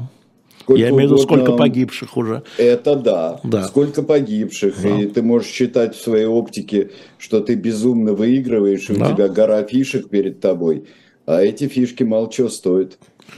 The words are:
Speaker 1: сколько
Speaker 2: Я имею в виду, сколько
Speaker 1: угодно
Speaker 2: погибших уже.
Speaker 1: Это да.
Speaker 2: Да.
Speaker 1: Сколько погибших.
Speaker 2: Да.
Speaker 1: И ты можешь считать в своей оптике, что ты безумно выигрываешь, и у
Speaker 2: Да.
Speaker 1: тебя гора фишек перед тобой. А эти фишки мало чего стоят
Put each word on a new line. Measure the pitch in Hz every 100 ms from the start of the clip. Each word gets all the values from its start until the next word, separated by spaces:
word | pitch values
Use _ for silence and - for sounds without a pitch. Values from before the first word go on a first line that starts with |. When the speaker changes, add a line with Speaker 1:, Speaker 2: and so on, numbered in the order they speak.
| 123 - _ _ _ -
Speaker 1:
сколько | - 131
Speaker 2:
Я | 117
имею | 135 143
в |
виду, | 143
сколько | 139 147 127
Speaker 1:
угодно | 120
Speaker 2:
погибших | - 127 127 - - 123
уже. | 113 117 - -
Speaker 1:
Это | 240 240 151 139
да. | 110 90 82 82
Speaker 2:
Да. | 123 110
Speaker 1:
Сколько | 95 135 147 151
погибших. | - 147 120 107 107 - 98 95
Speaker 2:
Да. | 98
Speaker 1:
И | 104 101
ты | 120
можешь | 113 120 104
считать | - 123 123 113 -
в |
своей | - 110 110
оптике, | 117 110 - 101 104 98 - - _
что | - 107
ты | 101 113
безумно | 110 107 120 120 107
выигрываешь, | 101 113 131 123 113 101 95 -
и |
у | 101
Speaker 2:
Да. | 143
Speaker 1:
тебя | 101 98
гора | 95 107 107
фишек | 104 127 135 123 -
перед | 101 95 -
тобой. | 101 87 85 76 - _ _ _ -
А | 80
эти | 101 107 139
фишки | 131 123 123
мало | 120 110 113
чего | - 120
стоят | - 92 92 92 - _ _ -